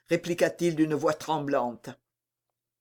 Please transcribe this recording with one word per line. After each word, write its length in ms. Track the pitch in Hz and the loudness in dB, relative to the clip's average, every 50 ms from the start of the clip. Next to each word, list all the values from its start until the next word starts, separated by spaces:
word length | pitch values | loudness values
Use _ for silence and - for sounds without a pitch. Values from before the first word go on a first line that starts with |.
| _ _ | _ _
répliqua-t-il 640 | 170 165 - 170 170 - 180 165 - - 175 175 160 | -2 -2 0 -4 0 2 2 0 2 0 0 0 2
d'une 200 | 151 156 156 156 | 2 2 2 2
voix 200 | 143 156 160 151 | 0 0 0 0
tremblante. 720 | - - - 151 139 143 143 139 135 123 120 113 107 - - 120 - _ _ _ _ _ _ _ _ _ _ _ _ _ _ _ _ | -2 -2 -4 -2 -2 0 0 0 0 0 -2 -6 -10 -14 -16 -16 -16 _ _ _ _ _ _ _ _ _ _ _ _ _ _ _ _